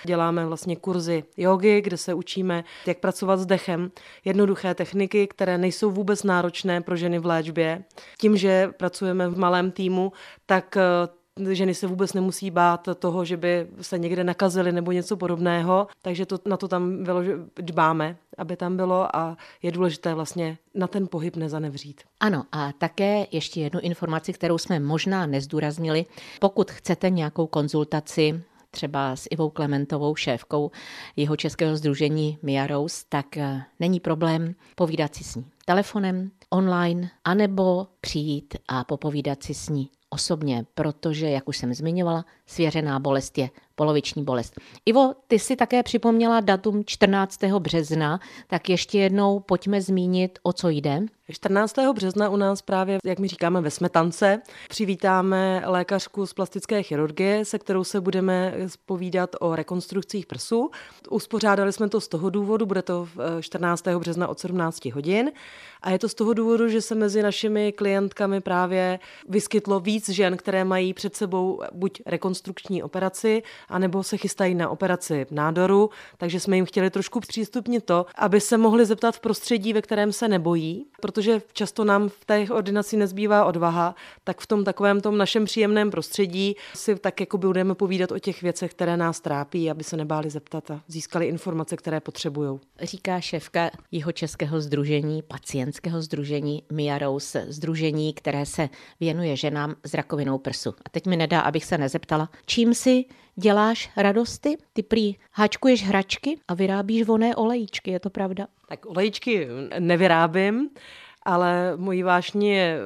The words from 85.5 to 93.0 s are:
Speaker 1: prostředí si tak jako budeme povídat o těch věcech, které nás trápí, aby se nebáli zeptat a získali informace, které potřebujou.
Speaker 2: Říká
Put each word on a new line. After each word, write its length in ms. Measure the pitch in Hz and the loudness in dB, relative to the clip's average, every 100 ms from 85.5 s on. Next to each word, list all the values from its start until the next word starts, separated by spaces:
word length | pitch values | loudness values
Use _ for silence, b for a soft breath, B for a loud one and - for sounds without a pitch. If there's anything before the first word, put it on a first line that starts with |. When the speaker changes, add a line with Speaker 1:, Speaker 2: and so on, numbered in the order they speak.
| 226 208 214 208 | 2 2 4 2
Speaker 1:
prostředí 640 | 170 - - 196 180 196 202 B - | -2 -4 -2 0 0 -2 -2 B -6
si 200 | - 190 | -2 0
tak 240 | 190 - | -2 -4
jako 180 | 190 202 | -4 0
budeme 380 | 185 185 190 180 | 2 2 2 0
povídat 360 | 196 190 185 | 0 0 0
o 80 | 190 | -2
těch 220 | - 175 | -4 -4
věcech, 300 | 180 170 175 | -4 -4 -6
které 260 | - 175 175 | -2 0 2
nás 220 | 165 160 | 0 -2
trápí, 520 | 160 143 143 175 160 | -4 -4 -4 -2 -2
aby 120 | 156 | -4
se 140 | 151 160 | -6 -6
nebáli 320 | 151 156 151 | -4 -4 -4
zeptat 420 | 147 - 160 - | -8 -8 -10 -10
a 100 | 151 - | -12 -10
získali 380 | 160 - 170 165 | -12 -6 -2 -2
informace, 520 | 165 190 165 156 170 | -2 -4 -6 -6 -6
které 220 | - 156 | -6 -6
potřebujou. 600 | 160 - 156 143 147 135 - - | -6 -8 -8 -4 -4 -6 -12 -14
Speaker 2:
Říká 400 | 170 185 | -12 -8